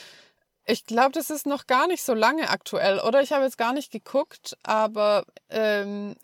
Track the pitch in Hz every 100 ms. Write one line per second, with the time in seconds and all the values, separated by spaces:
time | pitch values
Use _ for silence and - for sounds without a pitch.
0 | - - _ _ _ _ - 247 - 226
1 | 277 320 - 302 285 285 - 254 339 349
2 | - 226 220 311 - 196 - 196 180 196
3 | 226 277 285 277 269 - 233 277 - 220
4 | - 277 320 - - - - 220 220 220
5 | 208 202 - - _ 220 214 208 202 208
6 | 202 -